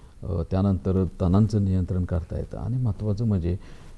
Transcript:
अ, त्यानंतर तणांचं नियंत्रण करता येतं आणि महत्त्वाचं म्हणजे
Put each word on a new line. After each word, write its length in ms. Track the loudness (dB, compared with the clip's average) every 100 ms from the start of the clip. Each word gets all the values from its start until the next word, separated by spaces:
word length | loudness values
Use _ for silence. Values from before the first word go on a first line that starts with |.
| -20 -12
अ, 200 | -6 -4 0
त्यानंतर 540 | 2 4 2 2 2 0 0
तणांचं 440 | 2 4 4 4
नियंत्रण 400 | 2 2 0 0
करता 340 | 0 -2 -2 -6
येतं 200 | -6 -6
आणि 180 | -4 -2
महत्त्वाचं 500 | -2 -2 -2 0 2
म्हणजे 300 | 2 0 -2 -6 -18 -18